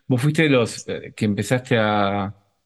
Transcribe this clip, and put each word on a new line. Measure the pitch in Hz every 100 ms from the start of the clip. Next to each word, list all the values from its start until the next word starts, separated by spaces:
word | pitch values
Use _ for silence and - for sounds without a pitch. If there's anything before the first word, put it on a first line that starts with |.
| -
vos | 131
fuiste | 147 151
de | 156
los, | 127 110 - -
eh, | 82 -
que | - 110
empezaste | 101 104 127 127 117
a | 107 104 101 101 98 - _ _